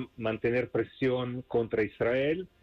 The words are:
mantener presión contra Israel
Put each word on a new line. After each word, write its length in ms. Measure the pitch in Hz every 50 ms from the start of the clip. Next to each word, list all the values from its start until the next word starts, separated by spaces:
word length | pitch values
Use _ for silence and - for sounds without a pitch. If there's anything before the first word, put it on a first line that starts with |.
| 127 - _ -
mantener 500 | 113 110 110 110 - 120 117 127 117 -
presión 760 | - 117 117 - - - 135 131 123 127 127 123 123 127 123 -
contra 340 | - 120 117 110 - 110
Israel 640 | 107 101 - - 120 117 123 131 139 147 160 185 185 - _ _